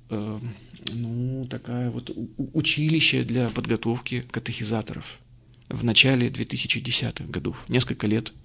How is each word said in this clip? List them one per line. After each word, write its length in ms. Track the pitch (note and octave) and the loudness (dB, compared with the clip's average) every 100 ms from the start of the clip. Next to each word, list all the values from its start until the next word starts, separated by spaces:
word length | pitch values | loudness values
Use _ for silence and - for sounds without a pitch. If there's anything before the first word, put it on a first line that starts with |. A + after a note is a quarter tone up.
| - | -6
э, 280 | A2 G#2 G#2+ A#2+ G#2 - - - | -4 -4 -6 -8 -10 -16 -12 -8
ну, 540 | A2+ A#2 A#2+ B2+ C3 B2+ | -6 -4 -4 -4 -4 -6
такая 400 | B2 - B2 B2 | -8 -6 -4 -4
вот 200 | A#2 B2 | -4 -8
у-, 180 | - A#2+ - | -8 -8 -6
у-, 220 | C3 D#3+ | -4 0
училище 640 | D3+ - D#3 D#3+ - C3 | 0 2 4 4 4 4
для 260 | A#2 A#2+ A#2+ | 2 2 0
подготовки 760 | A2 A#2 A2+ A2+ A#2+ - B2 A#2+ | 0 0 0 0 -2 -2 -6 -4
катехизаторов. 880 | - A#2+ A2+ A2 A2+ G#2 G#2 - - - - - - - | -6 -4 -2 0 0 -2 -8 -12 -16 -20 -20 -20 -20 -10
В 160 | - | -2
начале 460 | A#2 A2 C3 C3 A#2+ | 4 8 8 6 4
две 140 | - | 0
тысячи 360 | A#2 A#2+ - A2+ | -4 -2 0 -2
десятых 500 | B2+ - A#2 - - | 0 0 0 -4 -6
годов. 340 | F2+ F2+ - - | -4 -4 -4 0
Несколько 380 | A#2+ - B2+ G#2+ | 2 2 2 2
лет 260 | A2 - - | 2 0 -10